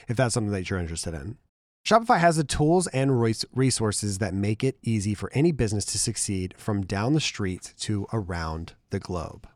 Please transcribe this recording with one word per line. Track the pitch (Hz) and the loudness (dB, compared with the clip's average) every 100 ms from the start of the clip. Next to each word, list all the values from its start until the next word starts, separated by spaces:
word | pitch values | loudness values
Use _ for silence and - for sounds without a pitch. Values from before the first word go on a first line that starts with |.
| - | -4
if | 117 | 0
that's | 120 | 0
something | 120 104 | 0 0
that | 98 87 | -2 -2
you're | 95 | -4
interested | 85 82 85 | -4 -6 -8
in. | 80 92 - _ _ _ _ - | -8 -10 -14 _ _ _ _ 2
Shopify | 220 233 208 | 4 4 4
has | 170 160 | 6 4
the | |
tools | 143 - 151 180 170 | 0 2 4 4 2
and | 131 135 127 | 2 2 4
res-, | 113 110 - | 2 0 -2
resources | 127 131 - 107 - 104 95 | 0 2 2 0 0 -2 -2
that | 104 | -2
make | 92 104 107 | 0 0 0
it | 131 - | -2 -2
easy | 120 110 101 | 0 0 0
for | 101 98 | -2 -2
any | 127 170 | 2 2
business | 139 113 104 | 2 0 -2
to | - 104 | -2 -2
succeed | - 107 - 95 92 - | -2 -2 -2 -2 -4 -6
from | - 101 | -4 -2
down | 92 98 113 | -2 -2 2
the | 156 | 2
street | - - 98 90 - - | 0 -2 -4 -4 -10 -8
to | - 104 98 | -4 -4 -2
around | 113 90 87 80 80 85 - _ | -4 -4 -4 -4 -6 -8 -16 _
the | 98 | -8
globe. | - 87 76 - - | -4 -6 -6 -12 -20